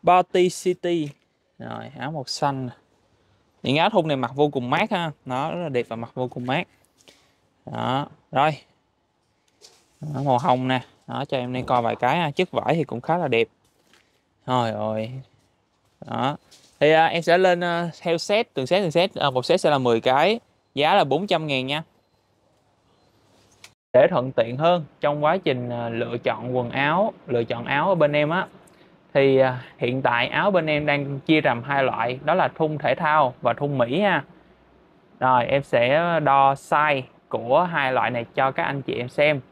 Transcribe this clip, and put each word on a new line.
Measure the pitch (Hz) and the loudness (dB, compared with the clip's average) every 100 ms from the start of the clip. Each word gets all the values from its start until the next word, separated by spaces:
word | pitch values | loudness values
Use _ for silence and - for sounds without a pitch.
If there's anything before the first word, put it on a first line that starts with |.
Party | 170 180 180 185 180 - | 6 4 4 2 2 0
City. | 185 180 175 175 147 - _ _ _ _ | -4 -2 -2 -2 -4 -10 _ _ _ _
Rồi, | 117 113 117 139 | -12 -12 -12 -12
áo | 127 | -10
màu | 160 127 | -10 -10
xanh | - 147 135 127 | -4 -4 -4 -10
nè. | - _ _ _ _ _ _ _ _ | -12 _ _ _ _ _ _ _ _
Những | - 143 | 0 2
áo | 180 | 2
thun | 220 156 | 2 0
này | 135 | -2
mặc | 120 135 | -4 0
vô | 147 | 0
cùng | 143 123 | 0 -2
mát | 151 214 | -2 -2
ha. | 196 165 - - | -2 -4 -8 -8
Nó | 127 151 | -6 -4
rất | 170 | -6
là | 170 | -4
đẹp | 123 117 | -4 -4
và | 113 | -8
mặc | 117 | -10
vô | - 127 | -8 -8
cùng | 127 123 | -6 -4
mát. | 143 196 _ _ _ - _ _ _ _ _ - | -4 -4 _ _ _ -20 _ _ _ _ _ -14
Đó, | 117 117 131 147 - _ | -6 -4 -4 -6 -14 _
rồi. | - 151 147 _ _ _ _ _ _ _ _ _ _ - _ _ _ | 0 0 -2 _ _ _ _ _ _ _ _ _ _ -20 _ _ _
Đó, | 151 139 143 | -10 -6 0
màu | 123 | 0
hồng | 127 127 127 | 2 0 2
nè. | 131 - _ - | -2 -4 _ -12
Đó, | 123 139 | -10 -6
cho | 135 | -6
em | 123 | -4
đây | 127 123 | -6 -2
coi | 123 | 0
vài | 117 110 | 0 -2
cái | 123 160 | 0 0
ha. | 160 | -2
Chất | 143 185 | -2 -2
vải | 117 - 165 | -2 -2 -2
thì | |
cũng | 147 117 | -2 -6
khá | - 170 | -4 -2
là | 156 | 0
đẹp. | 113 113 _ _ _ _ _ _ _ _ _ - | 0 0 _ _ _ _ _ _ _ _ _ -2
Rồi, | 127 117 | 0 0
rồi. | 104 107 110 113 131 - _ _ _ _ _ _ _ - | -2 -4 -4 -8 -12 -18 _ _ _ _ _ _ _ -10
Đó. | 117 127 147 _ - _ _ | -4 -4 -4 _ -20 _ _
Thì, | 147 | 4
à, | 160 160 | 6 4
em | 170 | 2
sẽ | 165 175 | 2 4
lên, | 185 175 | 4 2
à, | 175 170 175 - | 0 -2 -4 -6
theo | 175 170 | -4 -2
set, | - 208 240 | 0 -2 -2
từng | - 131 | -6 0
set, | 180 | 0
từng | 185 | 2
set. | 170 196 - | 0 0 0
À, | 143 | -2
một | 127 - | -2 0
set | 175 | 2
sẽ | 170 | 2
là | 143 | 2
mười | 123 113 | 2 2
cái. | 127 131 170 233 _ _ _ - | 2 2 2 0 _ _ _ -2
Giá | 147 196 | 2 4
là | |
bốn | 156 139 202 | 2 0 0
trăm | 170 156 | -2 -2
ngàn | 131 131 | -4 -2
nha. | 147 160 _ _ _ _ _ _ _ _ _ _ _ _ _ _ _ _ _ - _ _ | -6 -8 _ _ _ _ _ _ _ _ _ _ _ _ _ _ _ _ _ -20 _ _
Để | 127 160 | 4 4
thuận | 170 127 | 2 -2
tiện | 127 117 123 | -2 -2 0
hơn | 165 180 147 _ | 0 0 -2 _
trong | 147 147 | -4 0
quá | 151 190 | 0 0
trình, | 170 127 123 | -2 -4 -4
à, | 120 117 | -6 -6
lựa | 117 117 120 | -4 -4 -4
chọn | 127 110 120 123 | -4 -4 -4 -4
quần | 120 | -4
áo, | 131 143 165 220 - - | -2 0 2 0 -4 -4
lựa | 120 | -2
chọn | 117 117 120 | -2 -6 -2
áo | 139 160 | 0 0
ở | 180 | 2
bên | 147 | 2
em | 147 147 | 2 0
á, | 175 - - - _ _ _ _ | -2 -4 -12 -20 _ _ _ _
thì, | 143 139 131 | 2 4 4
à, | 131 127 123 - | 2 0 -12 -6
hiện | 123 131 | -4 -2
tại | 131 120 127 | 0 0 0
áo | 135 185 | 0 2
bên | 185 156 | 2 0
em | 147 147 | 0 0
đang | 143 139 139 | -2 -2 -8
chia | - 156 | 2 2
làm | 147 117 | 2 -2
hai | 123 139 | -2 0
loại, | 131 104 117 127 143 | 0 0 -4 -4 -2
đó | |
là | 175 139 | 0 0
thun | - 160 151 | 0 -2 0
thể | 143 131 | -2 0
thao | 160 156 135 - | 2 2 2 0
và | 123 | -4
thun | 113 143 139 | -2 -2 0
Mỹ | 117 147 | 0 2
ha. | 208 165 - - _ _ _ _ _ _ _ _ | 0 0 -4 -20 _ _ _ _ _ _ _ _
Rồi, | 127 127 117 | 2 2 2
em | 139 | -2
sẽ | 139 127 120 147 175 165 | 0 0 2 2 2 0
đo | 147 139 135 | 2 4 4
size | 139 - 156 151 139 127 _ _ | 2 0 0 2 0 -4 _ _
của | 110 113 143 | -8 0 2
hai | 175 165 135 | 2 0 0
loại | 127 110 | 0 0
này | 120 117 - | -4 -6 -2
cho | 135 | -2
các | 135 | 0
anh | 165 143 | -4 -6
chị | 127 | -6
em | 123 123 | -6 -6
xem. | - 147 147 - | 0 2 2 -4